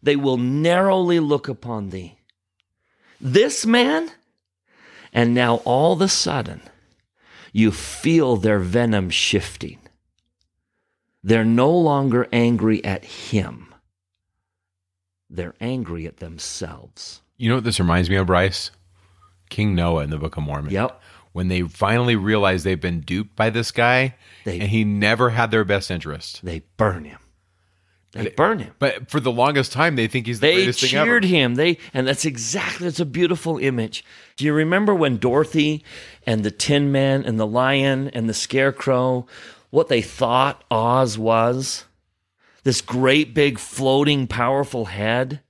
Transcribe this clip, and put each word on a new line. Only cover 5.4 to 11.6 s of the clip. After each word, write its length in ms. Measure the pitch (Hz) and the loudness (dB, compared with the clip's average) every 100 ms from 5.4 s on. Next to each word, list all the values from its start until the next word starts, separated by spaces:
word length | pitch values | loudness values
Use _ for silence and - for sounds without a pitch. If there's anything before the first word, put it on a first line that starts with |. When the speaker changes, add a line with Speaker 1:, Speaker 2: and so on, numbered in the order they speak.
| 123 117 | 2 0
Speaker 1:
all 300 | - 123 160 | 0 2 2
of 80 | 180 | 2
a 80 | 190 | 0
sudden, 500 | - - 147 107 87 - _ _ _ _ _ _ - - | 0 -2 -4 -6 -12 -20 _ _ _ _ _ _ -20 -8
you 180 | 104 110 | 2 2
feel 640 | 98 - - - 165 139 117 | 2 -10 -4 2 2 4 2
their 240 | 107 104 | 2 2
venom 500 | 90 107 117 107 92 | 2 0 2 0 0
shifting. 720 | - - 104 - - 76 - - _ _ _ _ _ _ _ _ _ _ _ _ _ | -2 0 0 -2 -12 -14 -14 -20 _ _ _ _ _ _ _ _ _ _ _ _ _
They're 220 | 95 113 110 | 2 4 4
no 260 | 117 | 4